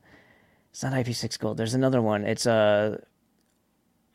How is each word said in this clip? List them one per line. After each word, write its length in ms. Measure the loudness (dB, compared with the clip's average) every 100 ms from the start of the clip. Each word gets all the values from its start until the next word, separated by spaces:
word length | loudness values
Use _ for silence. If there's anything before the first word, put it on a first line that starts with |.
| _ -20 _ _ _ _ _
It's 120 | -10
not 120 | -4
I 80 | -2
P 100 | -4
six 240 | -4 -8 -6
Gold. 220 | -6 -4
There's 160 | -2
another 260 | 0 2 2
one. 240 | 2 0
It's, 220 | -2 -2 2
uh, 520 | 4 4 4 2 -4 -12 _ _ _ _ _ _ _ _ _ _